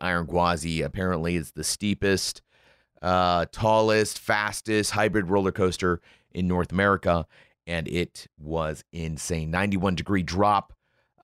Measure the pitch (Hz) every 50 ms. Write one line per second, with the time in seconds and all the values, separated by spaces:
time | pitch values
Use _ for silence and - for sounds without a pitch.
0 | - 90 87 87 85 82 85 87 87 87 87 80 82 85 80 80 73 71 - 101
1 | 92 92 90 80 80 85 87 85 73 - - 76 78 - - - 104 104 98 -
2 | 98 98 95 - - - - - _ _ _ _ _ _ _ _ _ _ _ -
3 | - 90 90 92 90 90 87 87 82 - - - 110 110 110 110 110 110 107 107
4 | 107 98 - - - - 110 104 104 104 101 - - 110 107 107 101 - - 104
5 | 107 107 90 107 95 82 98 101 95 95 85 - 95 92 87 - 92 90 87 85
6 | _ _ _ _ _ _ - - 92 90 90 90 85 - 87 95 101 101 98 92
7 | - 92 85 85 80 - _ - _ _ _ _ - 85 85 85 78 - - 87
8 | 87 - - - - - _ - 73 76 80 80 80 78 78 - - _ - 85
9 | 82 80 78 73 - - 87 80 78 78 82 90 98 104 98 92 90 98 90 80
10 | - - 101 95 87 73 85 95 101 104 104 98 - _ - _ _ _ _ _
11 | _ _ _ _